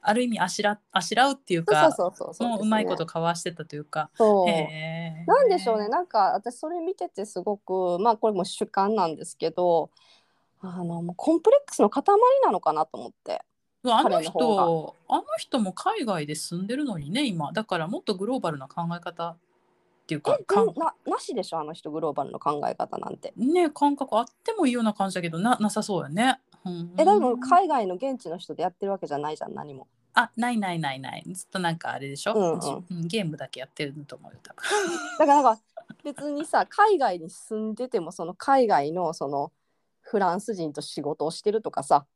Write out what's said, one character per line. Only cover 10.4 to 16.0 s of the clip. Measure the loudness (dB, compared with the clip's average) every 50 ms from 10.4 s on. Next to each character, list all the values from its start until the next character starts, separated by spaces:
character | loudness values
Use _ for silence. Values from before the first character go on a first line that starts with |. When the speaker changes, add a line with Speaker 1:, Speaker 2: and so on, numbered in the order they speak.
| _ _ _ _
Speaker 2:
あ | -14 -12 -10 -8
の、 | -6 -6 -6 -6 -6
も | -8 -8
う |
コ | -4 2 2 2
ン | 4
プ | 6 6
レ | 6 6 4
ッ | 0
ク | 2
ス | 4 4
の | 4
塊 | 4 2 4 4 6 6 8 6 6 6 4
な | 4
の | 2 2
か | 2 2 2
な | 2 0
と | -2 -4 -12
思 | -12 -12
っ | -14 _ _
て。 | -8 -8 -8 -8 _ _ _ _ _ _ _ _
Speaker 1:
う | 2
わ、 | 2 4
あ | 4
の | 4 2 2
人、 | 0 0 0
Speaker 2:
彼 | 0 2
の | 2 4
方 | 4 4 2 2 0 -2
が。 | -8 -16 _ _ _
Speaker 1:
あ | -2 -2
の | -2 -4 -8 -8
人 | -6 _ -2 -2
も | -2 -2 -4
海 | -4 -4 -2 -2 -2